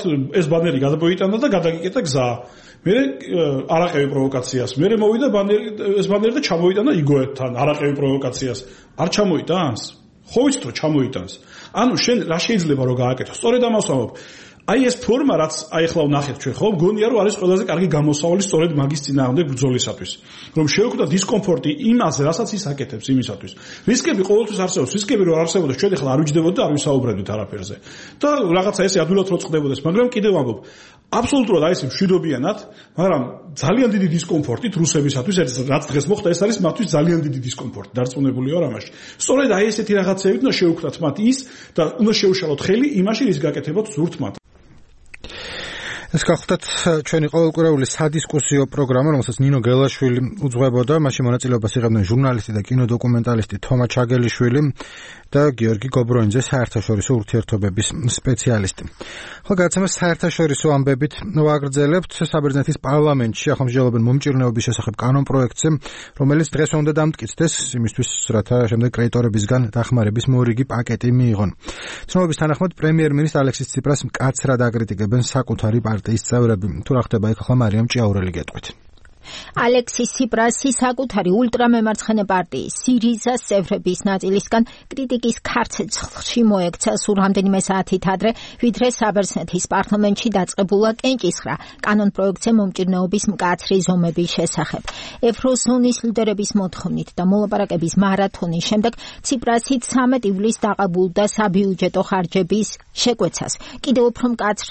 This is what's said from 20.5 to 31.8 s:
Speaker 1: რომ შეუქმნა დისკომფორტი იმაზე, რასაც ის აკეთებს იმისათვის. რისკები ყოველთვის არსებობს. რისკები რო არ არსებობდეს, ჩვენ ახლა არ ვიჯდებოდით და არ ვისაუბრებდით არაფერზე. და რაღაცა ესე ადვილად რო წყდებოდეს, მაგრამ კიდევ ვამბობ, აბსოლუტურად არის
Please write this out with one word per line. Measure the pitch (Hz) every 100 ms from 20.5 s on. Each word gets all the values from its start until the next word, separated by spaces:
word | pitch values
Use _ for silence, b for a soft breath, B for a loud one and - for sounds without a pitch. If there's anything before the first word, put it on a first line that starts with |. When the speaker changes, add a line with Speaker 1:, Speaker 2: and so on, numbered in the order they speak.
Speaker 1:
რომ | 160 151
შეუქმნა | 190 226 254
დისკომფორტი | 165 185 - 220 - 156 147 151
იმაზე, | 220 240 180 127
რასაც | 143 165 -
ის | 202
აკეთებს | 143 139 120 107 -
იმისათვის. | 131 113 98 - - B B
რისკები | - 254 339 208
ყოველთვის | 185 208 233 185
არსებობს. | 180 175 127
რისკები | - - 226
რო | 175
არ | 160
არსებობდეს, | 170 196 147 127
ჩვენ | 196
ახლა | 160 139
არ | 135
ვიჯდებოდით | 151 160 160 214
და |
არ | 180
ვისაუბრებდით | 147 156 135 120 101 95
არაფერზე. | 107 101 104 95 - B B B
და | B 294 285 185
რაღაცა | 185 196 196
ესე | 190 175
ადვილად | 160 196 190
რო | 180
წყდებოდეს, | - 156 143 131
მაგრამ | 160 202 247
კიდევ | 226 208
ვამბობ, | 175 123 95 B B B B -
აბსოლუტურად | 214 240 277 220 170
არის | 156 185